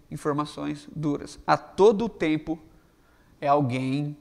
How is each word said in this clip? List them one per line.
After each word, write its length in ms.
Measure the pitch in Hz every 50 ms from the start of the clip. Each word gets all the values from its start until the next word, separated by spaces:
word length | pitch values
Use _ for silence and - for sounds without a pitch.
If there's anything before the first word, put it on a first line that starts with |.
| _ -
informações 760 | - 151 - 151 143 147 147 147 - 147 147 147 151 147 - - -
duras. 460 | 151 151 147 143 - - - - - -
A 100 | - 151
todo 520 | 147 - - - - 190 220 233 196 233 220
tempo 500 | - - 180 160 156 151 151 160 156 170 - - _ - _ _ _ _ _ _ _ _ _ _ _ -
é 80 | 151 143
alguém, 680 | 143 147 143 123 123 127 131 131 131 143 147 147 147 -